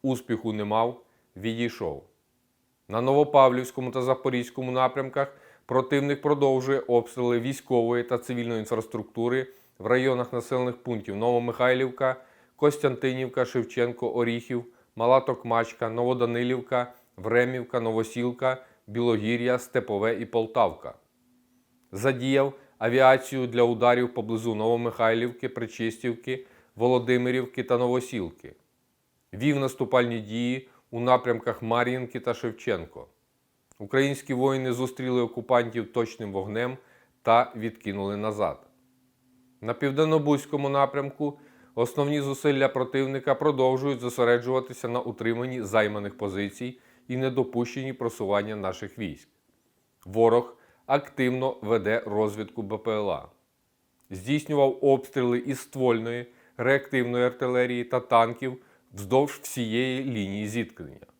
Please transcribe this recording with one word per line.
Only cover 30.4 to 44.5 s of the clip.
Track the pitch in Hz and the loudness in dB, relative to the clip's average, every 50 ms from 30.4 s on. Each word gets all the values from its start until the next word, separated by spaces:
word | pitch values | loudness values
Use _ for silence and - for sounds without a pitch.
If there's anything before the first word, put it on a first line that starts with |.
| 120 120 127 131 - - _ _ _ _ | -2 -2 -2 -4 -8 -14 _ _ _ _
у | - 117 | -6 -2
напрямках | 120 123 127 123 - 123 117 113 - 120 110 - | 4 4 4 4 4 0 -2 -2 -2 -4 -6 -4
Мар'їнки | 117 113 113 120 120 123 127 127 127 123 - 120 | -2 0 0 2 2 0 -2 -4 -6 -8 -10 -6
та | - 123 117 | -4 -4 -4
Шевченко. | - - 117 110 - - 123 104 87 82 - - - - _ _ _ _ _ _ _ _ _ _ _ _ _ _ _ | -4 -6 -8 -8 -6 -4 -4 -4 -4 -4 -12 -16 -20 -20 _ _ _ _ _ _ _ _ _ _ _ _ _ _ _
Українські | 104 98 - 135 135 139 143 139 - - 135 | -10 0 2 2 2 2 0 -4 -6 -6 -2
воїни | 123 131 135 135 135 131 127 | 0 2 2 0 0 -2 -2
зустріли | 120 120 131 131 127 - 131 127 123 123 | -2 -2 -4 -6 -6 -6 -4 0 0 0
окупантів | 120 117 - 120 110 - 127 120 120 117 110 117 107 - | 0 0 -4 -10 -2 2 2 2 2 2 -4 -6 -6 -4
точним | - 123 113 113 - - 113 101 | -2 -2 -2 -2 -6 -10 -10 -6
вогнем | 95 95 95 104 104 113 120 123 131 131 _ _ _ _ _ _ _ _ | -6 -6 -6 -4 -4 -4 -4 -4 -6 -12 _ _ _ _ _ _ _ _
та | _ 117 113 120 123 - - | _ 4 6 6 4 2 -4
відкинули | 95 110 113 - - - 104 98 101 98 98 104 | -8 -8 -8 -8 -8 -8 -6 -6 -4 -4 -4 -4
назад. | 101 107 107 104 104 101 80 67 - - _ _ _ _ _ _ _ _ _ _ _ _ _ _ _ _ _ _ _ | -4 -4 -4 0 0 -2 -2 -2 -6 -14 _ _ _ _ _ _ _ _ _ _ _ _ _ _ _ _ _ _ _
На | - 110 120 | -6 -6 -4
південнобузькому | - 147 139 135 147 156 156 160 156 143 147 147 139 143 - - 139 139 139 | -2 -2 -2 2 2 2 4 4 2 4 2 2 2 0 -4 -6 -4 -2 0
напрямку | 139 139 139 139 - 143 139 143 - - 151 147 143 - - - _ _ - _ _ | 2 2 2 2 0 -6 -6 -6 -6 -6 -6 -6 -6 -10 -20 -20 _ _ -20 _ _
основні | 117 123 120 - 147 143 143 151 147 | -2 -2 -2 0 -2 0 0 0 -2
зусилля | 139 139 139 - - 151 139 135 135 135 | -2 -2 -4 0 0 0 2 4 2 2
противника | - 131 127 127 139 135 135 135 135 135 131 147 135 | 2 -2 -4 -2 0 -2 -2 -2 -4 -4 0 0 0
продовжують | 139 156 156 143 131 131 127 131 131 135 143 139 117 | 2 2 0 2 4 2 2 2 0 -2 -2 -4 -2
зосереджуватися | 123 123 120 - 120 117 120 120 120 123 | -6 -6 0 2 4 4 4 2 2 0